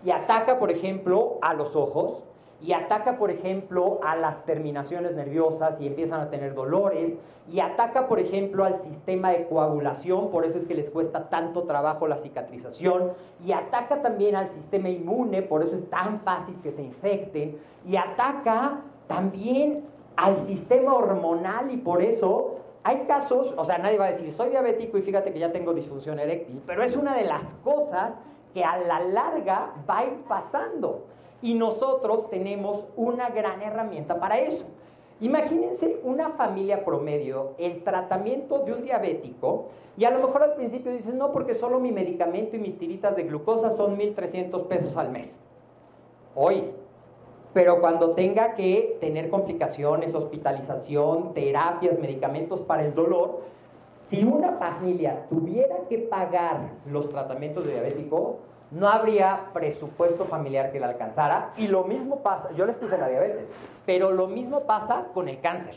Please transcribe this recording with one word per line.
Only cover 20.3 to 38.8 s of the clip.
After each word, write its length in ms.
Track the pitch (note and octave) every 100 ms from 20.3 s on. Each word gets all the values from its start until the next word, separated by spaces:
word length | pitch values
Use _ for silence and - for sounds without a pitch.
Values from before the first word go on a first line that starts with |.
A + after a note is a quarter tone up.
| F#3+ -
sistema 480 | G3 - B3+ C4
hormonal, 760 | C4 G3+ F#3+ E3 E3+ F#3 A3 C4+
y 40 | B3+
por 260 | E3+ F3+
eso 560 | G3+ A3+ F#3+ G#3+ - - - -
hay 180 | G3 C4+ C4+
casos, 480 | C#4+ C4 B3 - F3
o 80 |
sea, 140 | D#3+ F3
nadie 200 | F#3+ G#3+
va 80 | F#3+
a 60 |
decir, 200 | F3+ D#3+
"Soy 180 | D3 A#3+
diabético 480 | C4+ B3 A3+ A3+ G3+
y 40 |
fíjate 300 | F#3+ G3 G3
que 60 | D#3
ya 140 | E3+
tengo 220 | F3 E3+
disfunción 440 | E3 C#3+ C#3 C#3 D3+
eréctil", 400 | D3+ E3+ E3 C3 -
pero 160 | F3+
es 140 | B3 B3
una 180 | C#4+ C4
de 80 |
las 180 | G3 D3 - -
cosas 520 | A#3+ D4 D4 F3+ G#3 - - - -
que 80 | F#3
a 140 | E3 F3
la 240 | F3 E3
larga 720 | F3+ G3 D4+ D#4 D4+ F#3+ - D3+ -
va 100 | G3
a 60 |
ir 140 | B3+ - -
pasando. 800 | G3 E3+ C#4 - F4 F3+ - - - - -
Y 140 | A#3
nosotros 720 | A#3 A3+ A3 C4 C4 A3 A3 G#3+
tenemos 560 | G3 G3 G3+ G3 G#3 - -
una 340 | A#3 A#3+ B3
gran 320 | A3 F#3+ F#3
herramienta 580 | G#3 G#3+ G#3+ E3 D3 E3+
para 180 | F#3 A3
eso. 260 | D#4 - - - - - - -
Imagínense 800 | A3 D4+ D4+ E4 - - D#4+ A#3
una 260 | B3+ C4+ D#4+
familia 540 | D#4 A#3 F#3+ G3 G3
promedio, 680 | - C#3+ D3 D3 C3 C3 C#3 -
el 260 | F3 F3
tratamiento 760 | - F#3 F3+ F#3+ G#3 C#4 - C#4
de 160 | C4+
un 80 | A#3+